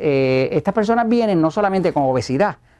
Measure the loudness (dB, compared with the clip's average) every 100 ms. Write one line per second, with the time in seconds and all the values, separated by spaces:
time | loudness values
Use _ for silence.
0 | -2 0 2 0 0 -2 -2 -2 0 0
1 | 0 0 2 2 0 0 -2 0 0 0
2 | 0 0 -2 -2 -2 -4 _